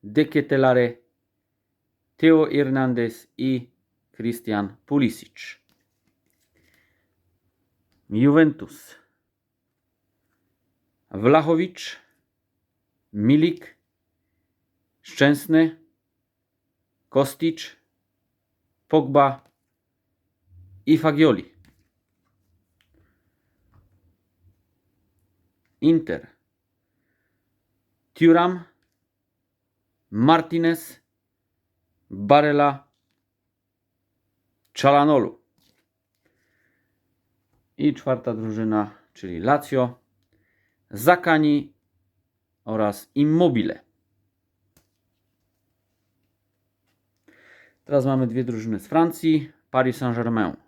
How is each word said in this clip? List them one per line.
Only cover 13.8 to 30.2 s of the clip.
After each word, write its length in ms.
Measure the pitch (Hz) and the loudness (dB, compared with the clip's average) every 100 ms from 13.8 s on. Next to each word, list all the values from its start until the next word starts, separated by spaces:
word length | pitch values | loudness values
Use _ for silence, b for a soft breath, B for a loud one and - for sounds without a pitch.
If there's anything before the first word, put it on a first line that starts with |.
| _ _ _ _ _ _ _ _ _ _ _ _ | _ _ _ _ _ _ _ _ _ _ _ _
Szczęsny, 760 | - - 143 147 - 160 160 - _ _ _ _ _ _ _ _ _ _ _ _ _ | -20 0 0 0 0 2 2 -4 _ _ _ _ _ _ _ _ _ _ _ _ _
Kostic, 680 | 135 135 - 165 160 - _ _ _ _ _ _ _ _ _ _ _ _ | -2 -2 -2 -4 -4 -16 _ _ _ _ _ _ _ _ _ _ _ _
Pogba 520 | 156 135 143 139 135 _ _ _ _ _ _ _ _ _ _ _ - - - - | 0 2 2 2 -2 _ _ _ _ _ _ _ _ _ _ _ -20 -20 -12 0
i 120 | 156 | 2
Fagioli. 560 | 156 147 156 98 - _ _ _ _ _ _ _ _ _ _ _ _ _ _ _ _ _ _ _ _ _ _ _ _ _ _ _ _ _ _ _ _ _ _ _ _ _ _ _ _ _ _ _ | 2 2 2 2 -6 _ _ _ _ _ _ _ _ _ _ _ _ _ _ _ _ _ _ _ _ _ _ _ _ _ _ _ _ _ _ _ _ _ _ _ _ _ _ _ _ _ _ _
Inter. 460 | 151 165 160 76 - _ _ _ _ _ _ _ _ _ _ _ _ _ _ _ _ _ _ | 0 0 -2 -10 -12 _ _ _ _ _ _ _ _ _ _ _ _ _ _ _ _ _ _
Thuram, 500 | - 165 165 175 180 170 _ _ _ _ _ _ _ _ _ _ _ _ _ _ | 2 6 6 2 -4 -14 _ _ _ _ _ _ _ _ _ _ _ _ _ _
Martinez, 880 | 101 | 0